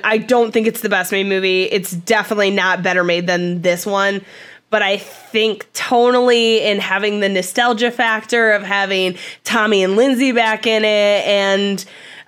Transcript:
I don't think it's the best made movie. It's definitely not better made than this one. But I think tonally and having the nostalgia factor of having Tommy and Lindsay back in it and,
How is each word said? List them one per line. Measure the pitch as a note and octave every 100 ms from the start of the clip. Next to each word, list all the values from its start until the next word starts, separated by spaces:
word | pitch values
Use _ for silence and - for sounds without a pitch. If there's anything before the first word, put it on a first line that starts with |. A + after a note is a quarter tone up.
I | G#3 A3
don't | A3 B3 A3+
think | A3+ A3
it's | A3
the | G#3+
best | G3 F3+
made | G3 G3
movie. | F#3+ F#3+ F#3
It's | F#3 G3 F3
definitely | F3 F3 G#3+ G3+ G#3 G3
not | G3 F#3 F3+
better | F#3 F3+
made | F3 F3 F3
than | F3+ F3 F3
this | F3 F3 G#3
one. | G3 G3 G3 G3 - - - -
But | G#3+
I | G3 G3+
think | - - - A3 A3 G#3 -
tonally | - - A#3+ A#3+ B3 B3 A#3+ A3+ A3
and | G#3 G3+
having | F#3 F#3+ G#3 G#3
the | G3
nostalgia | F#3+ F3+ - B3 A3 A#3+
factor | A#3+ A#3 A3 A3 A#3+ A3
of | G#3
having | G3 G3+ G3 F#3+ F#3 F3+ - -
Tommy | - A3+ G#3+ G3+
and | F#3 G3
Lindsay | C4+ B3 C4+
back | A#3+ A3 A3 A3+
in | A3
it | G#3+ G#3 G#3 G3+ E3+
and, | G3+ G3 G3 G3+ G3 - - - -